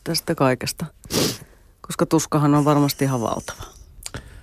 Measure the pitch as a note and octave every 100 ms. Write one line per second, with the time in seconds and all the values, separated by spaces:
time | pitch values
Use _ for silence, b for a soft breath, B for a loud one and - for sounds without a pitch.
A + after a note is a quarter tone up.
0 | - E3 - D#3+ C3+ B2+ B2 - D#3+ -
1 | B B C#3+ B B B B _ - -
2 | - E3 - D#3 D3 D3 C#3+ D3 C#3+ -
3 | C3+ B2+ A2 - - - - - - -
4 | - B B B